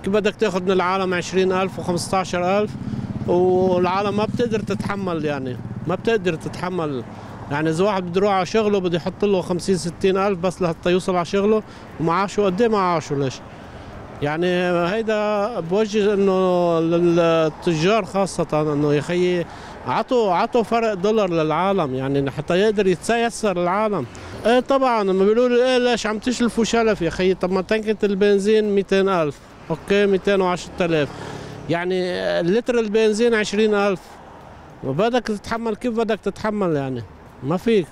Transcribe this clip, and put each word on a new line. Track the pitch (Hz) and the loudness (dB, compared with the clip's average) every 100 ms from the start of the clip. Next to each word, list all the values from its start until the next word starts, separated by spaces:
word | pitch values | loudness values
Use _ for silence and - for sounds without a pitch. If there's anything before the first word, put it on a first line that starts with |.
كيف | 190 | 0
بدك | 208 202 | 0 0
تاخد | - 220 185 | 0 -2 0
من | 180 | 0
العالم | 185 175 190 185 | 2 2 0 0
عشرين | 180 170 180 185 | -2 0 0 2
ألف | 185 190 - | 2 -2 -4
وخمستاشر | 165 175 - 190 180 180 180 202 | -4 -2 0 -2 0 -2 0 0
ألف | 214 - - - - - - | 0 -6 -8 -6 -6 -6 0
والعالم | 175 180 185 185 180 180 185 202 202 | 2 4 4 2 2 2 0 -2 0
ما | |
بتقدر | 220 - 233 220 | -2 0 -2 -2
تتحمل | 208 202 - 202 190 165 | -4 -4 -4 -4 -4 -2
يعني، | 147 143 131 117 - - 156 | -2 -4 -6 -8 -10 -8 -4
ما | |
بتقدر | 185 - 226 180 | -2 0 0 0
تتحمل. | 160 151 - 180 180 151 131 110 - - - - | -4 -8 -8 -6 -4 -4 -6 -8 -14 -16 -14 -6
يعني | 143 160 | -2 -2
إذا | 160 | 0
واحد | 202 196 | 0 0
بده | 180 175 | -2 0
يروح | 208 | 2
على | 190 175 | 2 2
شغله | 220 208 202 | 0 2 0
بده | 180 165 | 0 -2
يحط | 185 180 | -4 -2
له | 208 190 | 0 0
خمسين | 160 175 - 185 | 0 -4 0 -2
ستين | 170 - 196 190 | -2 -2 0 2
ألف | 202 185 | 0 0
بس | 180 - | -2 -2
لحتى | 175 165 185 | -4 0 0
يوصل | 185 185 180 | 0 2 -2
على | |
شغله، | 170 196 202 220 - - - - | 0 0 2 2 -2 -18 -18 -4
ومعاشه | 160 170 196 - | 0 0 0 0
قد | 202 180 | 0 2
إيه | 240 | 2
معاشه | 214 180 170 - 143 | 2 2 0 -2 -2
ليش؟ | 135 - - - - - - - - - | -2 -4 -16 -18 -18 -18 -16 -16 -16 -6
يعني | 143 156 180 180 180 175 170 | -4 0 0 2 2 2 0
هيدا | 220 220 214 208 214 202 226 | -2 -2 0 0 0 -2 -4
بوجه | 165 196 220 214 202 | -2 0 2 2 2
إنه | 196 196 185 185 180 175 165 | 2 2 4 2 4 4 2
للتجار | 165 170 175 170 170 165 156 151 - 156 175 226 | 2 4 4 4 4 4 2 0 -2 2 2 2
خاصة | 185 196 190 - 165 151 156 | 0 -2 -2 -2 -2 0 0
إنه | 147 147 | 0 2
يا | 147 | 2
خيي | 143 180 180 180 165 - - - - | 0 0 2 0 -4 -10 -16 -10 -4
عطوا، | 147 220 247 208 | -2 0 0 2
عطوا | 175 233 247 | 2 2 0
فرق | 202 233 226 | 0 0 0
دولار | 196 202 220 190 | 0 0 2 2
للعالم | 165 156 151 190 196 147 | 0 0 0 0 0 0
يعني | 131 135 139 139 | -2 0 0 -2
حتى | 143 - | -4 -2
يقدر | 175 220 208 190 | 2 2 2 2
يتيسر | 170 - 233 233 - 214 175 | 0 0 0 0 -2 -2 0
العالم. | 175 196 220 190 120 - - - 208 | 0 0 0 -2 -6 -12 -14 -4 2
إيه | 247 | 2
طبعًا | 247 269 262 226 | 2 2 2 2
لما | 196 190 | 2 2
بيقولوا | 190 220 247 | 4 4 4
لي | 240 | 4
إيه | 254 254 | 4 4
ليش | 247 226 214 | 2 0 -2
عم | 214 | -4
تشلفوا | 254 226 240 226 | -4 0 0 2
شلف | 214 233 226 185 | 2 2 2 2
يا | 165 | -2
خيي؟ | - 185 | 0 0
طب | 180 180 | 2 0
ما | 190 | -2
تنكة | 175 220 214 208 208 | 0 -2 0 0 0
البنزين | 196 208 202 196 220 214 | 2 2 4 4 2 2
ميتين | 196 190 196 190 | 0 2 2 2
ألف، | 185 151 - - - - | 2 0 -4 -20 -20 -8
أوكي | 160 - 202 202 | -8 0 2 4
ميتين | 190 196 196 | 2 2 2
وعشرة | 185 175 - - | 2 -2 -6 -4
آلاف، | 175 156 135 - - - - - - | 0 2 0 -4 -12 -12 -14 -14 -4
يعني | 170 180 185 180 180 185 175 | -2 0 -2 -2 -2 -2 0
لتر | 175 214 240 240 | 2 0 0 -2
البنزين | 220 214 220 214 240 | 0 2 2 4 2
عشرين | 220 208 202 220 | 2 0 2 2
ألف، | 208 202 185 - - - - - - - - | 2 2 -2 -8 -20 -20 -20 -20 -20 -20 -10
وبدك | - 139 226 247 226 | -6 0 2 0 -2
تتحمل | 202 - 233 233 214 | -8 -6 -6 -4 -4
كيف | 247 | -4
بدك | 220 220 214 | -2 -2 -2
تتحمل | 202 - 220 208 185 147 | -4 -4 -4 -2 0 0
يعني؟ | 135 123 107 - - - | -2 -6 -10 -18 -20 -10
ما | 131 180 | -4 -2
فيك. | 233 220 156 | 2 2 0